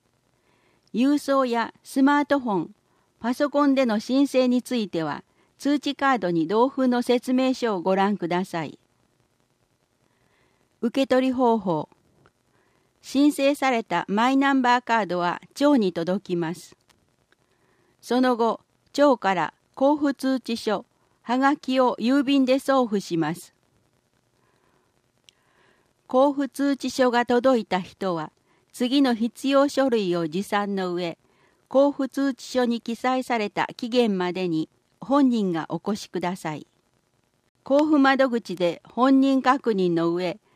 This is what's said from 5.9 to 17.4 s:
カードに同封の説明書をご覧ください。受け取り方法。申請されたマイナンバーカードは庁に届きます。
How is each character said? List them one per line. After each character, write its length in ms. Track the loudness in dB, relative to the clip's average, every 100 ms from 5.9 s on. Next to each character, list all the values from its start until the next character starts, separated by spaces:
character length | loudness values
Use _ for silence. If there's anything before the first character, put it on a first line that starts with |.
カ 200 | -2 0
ー 60 | 0
ド 120 | 0
に 160 | -2 0
同 200 | 2 0
封 200 | 2 0
の 160 | 0
説 280 | 0 0 0
明 220 | 0 0
書 220 | -2 -2 -2
を 60 |
ご 120 | 0
覧 240 | 0 0 0
く 100 | -2
だ 160 | -4
さ 200 | -4 -6
い。 160 | -10 -12 _ _ _ _ _ _ _ _ _ _ _ _ _ _ _ _ _ _ _ _
受 200 | -4 -2
け 40 | 0
取 220 | 2 0
り 60 |
方 260 | 0 2 2
法。 300 | 0 -4 -6 _ _ _ _ _ _ _ _ _ _ _
申 280 | -6 0 2
請 220 | 2 0
さ 160 | 0 0
れ 140 | -2
た 220 | -2 -4 -2
マ 240 | 0 0
イ 60 | 2
ナ 160 | 2
ン 100 | 0
バ 180 | 2 0
ー 20 |
カ 180 | 0 -2
ー 40 | -2
ド 140 | -2
は 220 | -2 -4 -10
庁 240 | -2 2 4
に 160 | 2
届 280 | -2 -2 -4
き 140 | -4 -4
ま 200 | -4 -8
す。 200 | -14 _ _ _ _ _ _ _